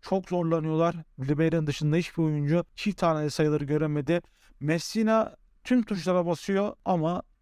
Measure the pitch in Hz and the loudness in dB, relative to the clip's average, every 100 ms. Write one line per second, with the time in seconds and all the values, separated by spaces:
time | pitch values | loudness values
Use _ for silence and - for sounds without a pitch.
0 | - 190 - 180 165 165 160 156 170 175 | -4 -4 -2 -2 0 0 0 0 0 -2
1 | - - 131 147 160 165 151 - 151 165 | -12 -8 -2 2 2 2 -2 -2 0 2
2 | 165 - 156 151 143 170 - - 208 - | 0 -2 0 0 0 0 -2 -6 -6 0
3 | 175 156 151 - 151 151 143 151 151 147 | 0 2 0 0 2 2 0 0 0 -2
4 | 139 170 - _ - - 143 165 - 220 | 0 -2 -4 _ -20 -6 -2 -2 -2 0
5 | 220 220 - - _ _ - 247 214 190 | 2 2 0 -8 _ _ 0 0 2 -2
6 | 160 180 170 160 - 196 208 - - 175 | 0 0 0 -2 -2 -2 -2 -4 -2 0
7 | 156 180 - _ | 0 -2 -8 _